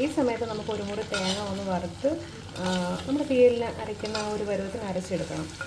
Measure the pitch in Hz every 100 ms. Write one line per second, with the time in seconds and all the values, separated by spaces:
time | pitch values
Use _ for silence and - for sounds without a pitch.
0 | 285 311 247 226 226 214 214 208 202 208
1 | 220 202 185 196 208 196 196 180 175 170
2 | 277 330 - - - - 185 185 180 180
3 | - 285 294 254 247 233 233 - 214 208
4 | 214 214 208 208 208 196 196 226 208 180
5 | 180 175 175 156 156 -